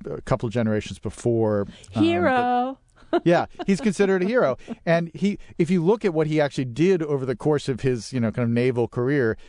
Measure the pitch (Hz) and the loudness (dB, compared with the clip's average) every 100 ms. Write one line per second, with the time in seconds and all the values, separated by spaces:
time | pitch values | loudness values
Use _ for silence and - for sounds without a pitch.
0 | - 76 - 131 120 120 110 107 - 98 | -12 -12 -4 -2 -2 -2 0 -2 -4 -10
1 | 104 - 120 113 110 104 101 - - - | -10 -4 0 2 2 0 -2 -10 -8 0
2 | 330 349 320 254 247 247 254 269 _ _ | 2 2 2 2 0 0 -2 -6 _ _
3 | - 339 170 170 110 - - 196 220 185 | -4 0 2 2 0 -6 -2 0 0 0
4 | 196 185 185 247 143 120 - 226 175 165 | 2 2 2 2 2 0 -8 -6 0 0
5 | 170 - 202 196 - - 160 185 165 214 | 0 -2 -2 -2 -8 -2 2 2 2 2
6 | 202 160 156 156 143 - 131 117 180 185 | 0 0 0 2 0 -2 -6 0 2 2
7 | 151 139 131 117 147 147 - 117 131 123 | 0 -2 -2 -2 0 0 -2 -2 -2 -2
8 | - 127 113 123 117 117 127 120 113 127 | -4 -2 -2 0 0 2 2 0 -2 -2
9 | 123 147 113 107 | 0 2 0 -2